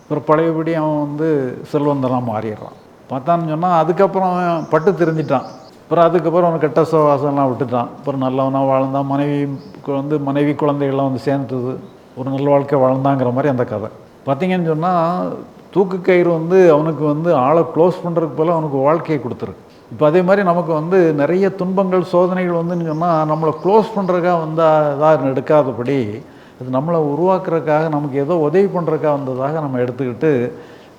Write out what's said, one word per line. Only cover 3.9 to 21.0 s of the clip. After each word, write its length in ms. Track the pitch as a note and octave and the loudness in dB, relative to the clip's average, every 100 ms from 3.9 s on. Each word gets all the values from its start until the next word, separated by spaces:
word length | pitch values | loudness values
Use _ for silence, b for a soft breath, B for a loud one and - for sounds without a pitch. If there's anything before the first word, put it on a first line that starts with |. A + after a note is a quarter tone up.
| E3+ F#3+ F#3+ F#3 | 2 2 2 -2
அவன் 320 | F3+ F3 E3 - | 0 -2 -2 0
பட்டு 220 | D#3 E3+ | 2 2
தெரிஞ்சிட்டான். 500 | E3 E3 D#3+ C3+ C3 - - - - | 2 0 0 0 -2 -2 -16 -20 -16
அப்புறம் 220 | - D#3+ | -2 2
அதுக்கப்புறம் 440 | E3+ E3+ D#3+ E3 F3 | 4 2 0 2 2
அவன் 120 | E3 | 2
கெட்ட 220 | D3 D#3+ | 0 2
சுவாசம்லாம் 680 | D#3 D#3+ D3+ C#3+ C#3+ C#3 C3+ | 2 4 4 2 0 0 0
விட்டுட்டான். 380 | A#2 C3 B2 A#2 - | 0 -2 -2 -4 -8
அப்புறம் 240 | - C3+ | -6 -4
நல்லவனா 420 | C3 C3 C3+ C3+ | -2 0 0 0
வாழ்ந்தான், 440 | C3+ C3 C3+ C#3 C#3 | 2 2 0 -2 -2
மனைவி 380 | C#3 C#3+ C#3+ C#3+ C3+ - - - | -2 0 -2 -4 -6 -12 -14 -6
கு-, 80 | |
வந்து 240 | C#3 C#3+ D3+ | -4 -2 -2
மனைவி 340 | C#3 C#3 D3 | -2 0 0
குழந்தைகள்லாம் 580 | C#3 D3+ C#3+ C#3 C3+ C#3 | 0 0 0 0 0 -2
வந்து 80 | B2+ | -2
சேர்ந்துது, 520 | C#3+ C#3 B2+ B2+ B2 B2 - - - - | -2 -2 -2 -6 -6 -8 -12 -20 -20 -10
ஒரு 140 | C3 | -6
நல்ல 200 | C3+ C#3+ | -2 2
வாழ்க்கை 280 | C#3+ C#3 D3 | 2 2 2
வாழ்ந்தாங்கிற 540 | C3 C3 C#3 C#3 B2 | 2 2 2 2 0
மாதிரி 160 | B2 D3 | 0 0
அந்த 160 | B2+ | 0
கதை. 240 | B2 G#2+ G#2+ - - - - | -2 -4 -8 -12 -20 -12 -4
பார்த்தீங்கன்னு 400 | C3+ F#3 F#3 E3 | -2 0 0 0
சொன்னா, 560 | D#3 F3 F3+ E3 F3+ F3+ - - - - | -2 0 0 0 -2 -4 -8 -14 -20 -6
தூக்கு 300 | E3+ G3 F#3+ | 0 0 0
கயிறு 320 | F3 F3+ E3+ | 2 4 4
வந்து 400 | E3 E3 F#3+ F3+ | 0 2 6 6
அவனுக்கு 320 | D3+ D#3+ D3 | 6 2 -2
வந்து 300 | D3+ D3 E3 | -2 0 0
ஆளை 280 | D#3 B2+ E3 | 2 4 2
க்ளோஸ் 380 | E3 C#3+ F3+ - | 2 2 2 2
பண்றதுக்கு 320 | F3 E3 D#3+ C3+ | -4 -2 -2 -2
போல 160 | D#3+ | 0
அவனுக்கு 240 | E3+ D3+ C#3 | 0 -2 0
வாழ்க்கையை 480 | C#3 E3 - D3+ | 2 0 0 -4
கொடுத்துருக்கு. 380 | A#2+ G2+ G#2 F#2 - B B | -4 -8 -10 -12 -20 B B
இப்ப 140 | A2 D3+ | 0 2
அதே 160 | E3+ | 4
மாதிரி 240 | F3+ G3+ F#3+ | 4 2 2
நமக்கு 260 | F3 D#3+ | 0 0
வந்து 400 | D#3 D#3+ F#3+ | -2 2 2